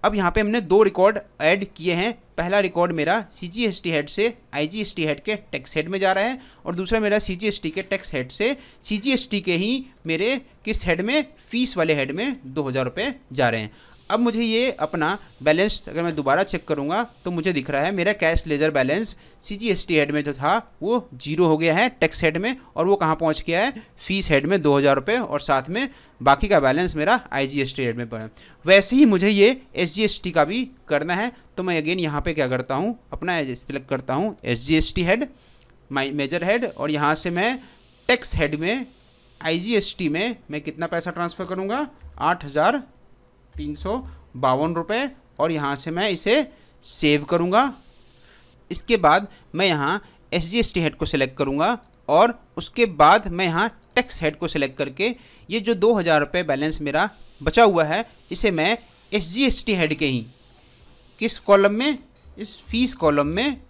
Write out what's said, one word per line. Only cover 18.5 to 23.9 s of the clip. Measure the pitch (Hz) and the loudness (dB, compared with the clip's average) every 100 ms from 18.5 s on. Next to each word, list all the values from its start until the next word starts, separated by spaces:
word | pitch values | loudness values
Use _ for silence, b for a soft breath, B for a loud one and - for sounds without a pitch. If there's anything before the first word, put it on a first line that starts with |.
| 147 156 | 0 2
बैलेंस | 147 131 170 226 - b b | 2 2 0 -4 -10 b b
सीजीएसटी | - 208 226 180 - 160 | -14 -6 -2 -2 2 2
हेड | 143 | 2
में | 147 | 0
जो | 147 | -4
था | 127 147 214 - - | -2 0 0 -2 -8
वो | 175 240 - 123 | -2 -2 -4 -12
ज़ीरो | 143 160 175 | -6 2 4
हो | 156 | 4
गया | 165 160 | 4 2
है | 247 | 2
टैक्स | - 160 - | 2 -2 2
हेड | 165 160 | 0 0
में, | 220 262 B - | -4 -6 B -2
और | 175 | 2
वो | 202 | 2
कहाँ | 160 160 | 2 2
पहुँच | 165 156 - | 0 -2 0
गया | 165 | 0
है, | 247 262 B | 0 -4 B